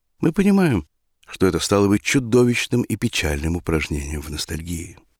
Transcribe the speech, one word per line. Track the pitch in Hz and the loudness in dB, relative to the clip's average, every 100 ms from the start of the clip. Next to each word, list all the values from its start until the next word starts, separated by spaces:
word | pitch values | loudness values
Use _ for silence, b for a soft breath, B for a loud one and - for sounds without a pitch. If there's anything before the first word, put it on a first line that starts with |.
| _ _ | _ _
мы | - | -2
понимаем, | 165 196 196 175 110 76 _ _ _ _ | 2 4 4 4 0 -2 _ _ _ _
что | - 95 | 0 0
это | 82 | 2
стало | - 101 101 | 0 2 4
бы | 101 | 2
чудовищным | - 139 120 123 123 120 - 120 | 0 -2 2 4 4 2 -2 -2
и | 120 104 | -2 -2
печальным | 120 - 82 71 80 85 | -2 -2 -2 -2 -2 -2
упражнением | - 80 76 76 71 76 | -2 -2 -2 -6 -6 -10
в | 69 | -8
ностальгии. | 73 - 78 82 85 80 - _ | -10 -8 -10 -8 -10 -10 -18 _